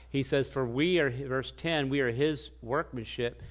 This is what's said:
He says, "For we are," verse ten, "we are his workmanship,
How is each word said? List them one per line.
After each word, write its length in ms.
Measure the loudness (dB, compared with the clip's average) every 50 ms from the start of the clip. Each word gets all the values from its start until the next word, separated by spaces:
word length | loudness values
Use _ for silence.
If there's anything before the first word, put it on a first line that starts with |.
| -10 -4
He 140 | -2 -2
says, 260 | 0 2 2 2 2 0
"For 160 | 0 -2 -2
we 340 | 0 0 2 2 4 4 4
are," 120 | 4 2
verse 420 | 0 -2 -4 -2 -2 -2 -2 -4 -8
ten, 340 | -6 -2 0 0 2 2 2
"we 120 | 2 2
are 100 | 2 2
his 400 | 2 4 2 2 2 0 -6 -12 -16 -12
workmanship, 800 | -4 -2 -2 -2 -2 -2 -6 -8 -8 -6 -4 -2 -2 -2 -2 -6 -12 -16